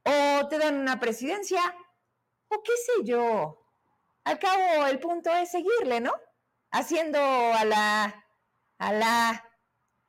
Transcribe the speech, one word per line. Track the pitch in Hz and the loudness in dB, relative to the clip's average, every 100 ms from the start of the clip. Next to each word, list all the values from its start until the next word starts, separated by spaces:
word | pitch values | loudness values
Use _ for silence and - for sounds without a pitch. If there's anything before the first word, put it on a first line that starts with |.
o | - 285 285 285 285 | 0 2 4 2 0
te | 302 | 0
dan | 302 285 | 0 0
una | 269 254 | -2 -2
presidencia, | 233 220 269 403 381 370 349 359 - _ _ _ _ _ _ | -2 -4 -4 -6 -2 0 0 -4 -18 _ _ _ _ _ _
o | 440 | -4
qué | 440 480 480 | -2 -2 0
sé | 453 220 | -2 0
yo. | 240 233 214 156 - _ _ _ _ _ _ | 0 0 0 -4 -8 _ _ _ _ _ _
Al | - 311 | -6 -2
cabo, | 381 381 370 302 277 | 0 2 2 2 0
el | 269 | -2
punto | 339 339 330 | -4 -4 -2
es | 349 349 | -2 -2
seguirle, | 359 349 466 254 233 | -4 0 0 0 -2
¿no? | 254 539 - _ _ _ _ | -2 -6 -10 _ _ _ _
Haciendo | 226 269 320 320 294 | -4 -2 -2 0 0
a | 277 254 233 226 214 | 2 2 2 2 2
la, | 214 208 214 208 - _ _ _ _ _ _ | 2 2 0 -2 -6 _ _ _ _ _ _
a | 196 | -2
la | 214 226 233 233 226 - _ _ _ _ _ | 0 2 2 0 -2 -12 _ _ _ _ _